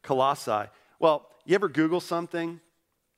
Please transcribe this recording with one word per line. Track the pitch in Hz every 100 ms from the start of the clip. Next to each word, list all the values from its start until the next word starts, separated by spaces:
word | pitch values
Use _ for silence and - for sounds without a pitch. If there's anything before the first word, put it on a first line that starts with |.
Colossae. | - 131 135 151 - 107 104 - _ -
Well, | 165 147 - _
you | -
ever | 190 190
Google | 139 160 175
something, | - 170 170 170 165 170 - _ _ _ _